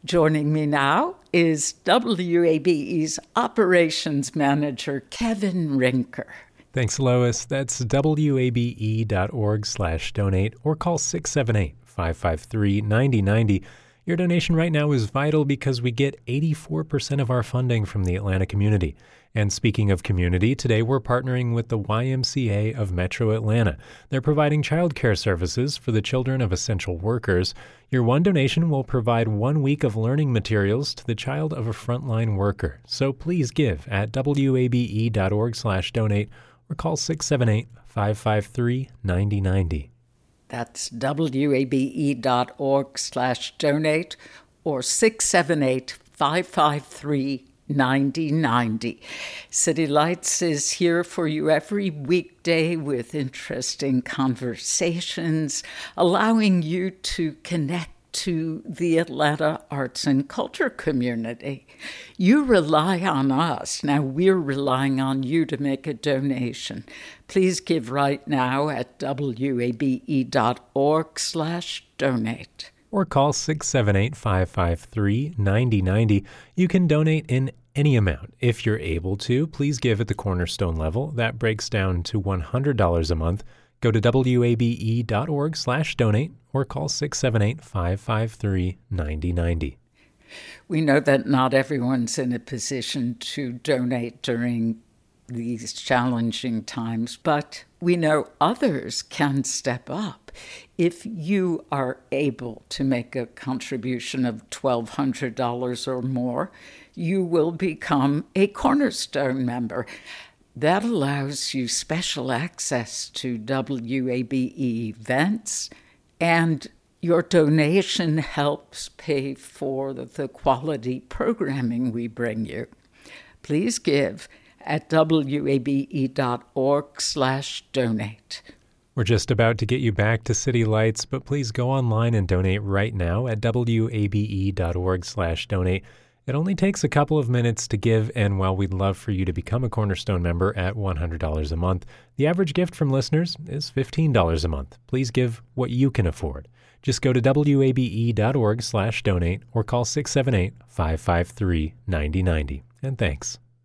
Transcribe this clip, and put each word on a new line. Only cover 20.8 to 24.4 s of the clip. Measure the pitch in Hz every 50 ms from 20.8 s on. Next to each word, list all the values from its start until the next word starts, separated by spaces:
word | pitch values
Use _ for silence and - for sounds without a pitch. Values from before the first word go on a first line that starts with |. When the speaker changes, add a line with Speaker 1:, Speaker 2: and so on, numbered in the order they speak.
Speaker 2:
we're | 113 117 135 135
partnering | 117 - 123 123 131 131 127 127 123 120 117
with | 117 110
the | 110 117
Y | 110 101 98 107 113 123
M | 131 131 131 127
C | - - 143 127 110
A | 101 101 107 110 113
of | 123 107 95
Metro | 90 87 90 92 - - 117 110
Atlanta. | 107 110 104 107 107 120 113 95 73 - - - - - - -
They're | - 131
providing | 123 151 151 151